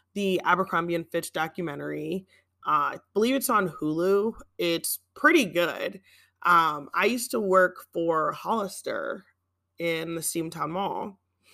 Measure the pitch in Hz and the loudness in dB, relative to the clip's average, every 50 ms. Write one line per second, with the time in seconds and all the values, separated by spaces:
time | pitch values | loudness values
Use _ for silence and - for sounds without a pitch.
0 | _ _ _ 202 202 196 185 175 - - 175 175 190 185 - 170 170 170 170 170 | _ _ _ -4 0 0 0 0 2 2 2 2 2 0 -2 -2 -2 -2 -4 -4
1 | 165 - - 170 165 - - 165 160 165 - - 175 160 143 143 143 147 147 151 | -4 -4 -6 -6 -6 -4 -6 -6 -6 -6 -6 -6 -8 -8 -8 -8 -8 -8 -8 -8
2 | 151 156 170 190 190 _ _ _ _ _ _ _ - - 151 151 143 139 - - | -6 -6 -6 -6 -8 _ _ _ _ _ _ _ -2 0 2 2 2 0 -2 -6
3 | - _ _ 202 220 240 262 269 - - 247 208 196 175 151 - - 151 156 160 | -12 _ _ 0 2 2 2 0 0 2 2 2 2 0 -2 -4 -4 -2 0 0
4 | 170 190 196 202 202 226 220 - - - _ - 175 170 170 165 165 - - - | 2 2 4 2 2 0 -4 -6 -14 -20 _ -4 -2 0 0 -2 -2 -6 -8 -8
5 | - _ _ - - 294 339 339 247 180 147 170 175 160 127 - - 175 190 185 | -10 _ _ 2 4 6 6 6 4 4 2 0 0 0 0 -4 -6 -6 -8 -10
6 | - _ _ _ _ _ _ _ - 175 175 170 165 160 151 147 143 - - 170 | -16 _ _ _ _ _ _ _ 2 4 6 6 6 4 0 -2 -8 -6 -2 0
7 | 190 214 240 254 233 - - 240 214 190 185 185 185 175 180 - - - _ 175 | 0 2 0 0 -4 -4 -4 -2 0 4 6 6 6 4 2 -4 -16 -10 _ -2
8 | 170 165 165 156 156 151 151 - - 165 214 226 202 190 - - - - - 101 | 0 0 2 2 0 0 -2 -4 -4 -4 -2 -2 -2 -6 -8 -10 -8 -8 -6 -6
9 | 78 - - 208 - _ _ _ _ _ _ _ _ _ _ - 170 170 165 160 | -6 -6 -8 -10 -12 _ _ _ _ _ _ _ _ _ _ -6 -4 -2 -2 -2
10 | 165 165 165 165 156 - - 170 160 165 170 165 156 151 165 185 202 180 - - | -4 -6 -8 -6 -6 -6 -4 -4 -6 -6 -6 -8 -6 -6 -4 -4 -4 -4 -4 -6
11 | - 214 196 - _ _ _ _ _ _ | -8 -8 -12 -16 _ _ _ _ _ _